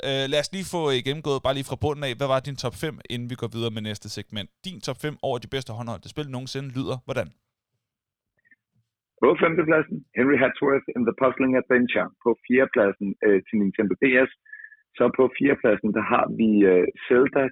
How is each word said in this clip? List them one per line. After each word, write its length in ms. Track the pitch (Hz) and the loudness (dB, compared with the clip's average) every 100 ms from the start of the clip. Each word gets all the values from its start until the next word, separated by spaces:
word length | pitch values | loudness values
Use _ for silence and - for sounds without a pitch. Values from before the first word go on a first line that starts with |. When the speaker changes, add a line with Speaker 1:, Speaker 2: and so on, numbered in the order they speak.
| 135 | -4
Speaker 1:
øh, 160 | 135 135 | -2 0
lad 80 | 147 | -2
os 80 | 143 190 | -2 -6
lige 100 | 175 | -6
få, 60 | 175 151 | -4 -2
øh, 60 | 131 131 | 0 -2
gennemgået, 340 | 151 147 135 123 | -4 -4 -2 -2
bare 80 | 139 | -4
lige 100 | 135 | -6
fra 120 | 131 | -6
bunden 200 | 147 147 139 | -4 -4 -6
af, 40 | 117 | -4
hvad 100 | 139 | 0
var 60 | 131 139 | 0 -2
din 80 | 127 | -8
top 180 | 123 - | -8 -6
fem, 100 | 160 120 - | -8 -8 -10
inden 160 | 120 120 | -8 -8
vi 60 | 123 | -8
går 80 | 117 120 | -8 -6
videre 140 | 117 110 | -6 -6
med 60 | 107 | -8
næste 180 | 104 101 - | -10 -10 -12
segment? 340 | 101 104 95 _ | -12 -12 -12 _
Din 160 | 190 180 - | -16 -10 -10
top 120 | 127 | -8
fem 120 | 151 - 135 | -8 -6 -6
over 120 | 123 | -6
de 100 | - | -6
bedste 180 | 135 127 113 | -10 -8 -10
håndholdte 300 | 117 110 107 | -10 -12 -12
spil 200 | - 147 | -12 -10
nogensinde 380 | 127 131 135 139 127 | -10 -10 -10 -10 -8
lyder 180 | 107 127 - | -6 -8 -6
hvordan? 220 | 123 90 - _ _ _ _ _ _ _ _ _ _ _ _ _ _ _ _ _ _ | -6 -6 -12 _ _ _ _ _ _ _ _ _ _ _ _ _ _ _ _ _ _
Speaker 2:
På 60 | 127 170 | 2 4
femtepladsen, 540 | 170 160 156 160 151 - - 107 | 2 2 2 2 0 -6 -8 -2
Henry 180 | 131 139 | 2 4
Hatsworth 440 | 127 - 143 139 - 123 | 2 0 0 0 -2 -2
in 60 | 117 | -2
the 80 | 101 | 0
Puzzling 320 | 131 - 131 127 | 0 2 0 0
Adventure. 460 | - 123 123 - 92 - | 2 2 2 0 -4 -2
På 60 | 120 113 | -2 -2
fjerdepladsen, 640 | - 127 135 123 98 - 101 - 107 | 0 2 2 2 2 0 -4 0 2
øh, 120 | 98 - | 2 2
til 100 | 110 | 0
Nintendo 320 | 98 - 104 90 | 0 0 -2 0
D 20 | 139 127 131 | 2 4 2
S. 40 | - _ - - - _ - | -2 _ -20 -20 -20 _ 0
Så 60 | 123 - | 0 4
på 60 | 127 - | 2 2
fjerdepladsen, 540 | - - 120 101 107 107 | 0 2 2 2 0 -2
der 60 | 101 | 0
har 140 | 120 - 113 | 2 0 0
vi, 100 | 113 104 98 | 2 6 6
øh, 140 | 90 - - - | 6 4 -2 2
Zelda 360 | 127 135 143 131 | 4 4 2 -2